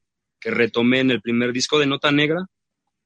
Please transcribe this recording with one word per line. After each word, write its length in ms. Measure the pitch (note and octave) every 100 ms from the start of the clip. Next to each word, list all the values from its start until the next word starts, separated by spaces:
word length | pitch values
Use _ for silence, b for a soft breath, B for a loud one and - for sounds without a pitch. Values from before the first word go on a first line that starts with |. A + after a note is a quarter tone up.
| _ _ _ _
que 120 | A2+
retomé 480 | A2 A#2 A#2 A#2+ C3
en 100 | C3
el 80 | A#2
primer 300 | A#2 A#2+ B2
disco 280 | B2 - D3+
de 80 | C#3+
Nota 240 | C#3 D3+
Negra. 340 | C#3+ D3 E3 F#3+ _ _ _ _ _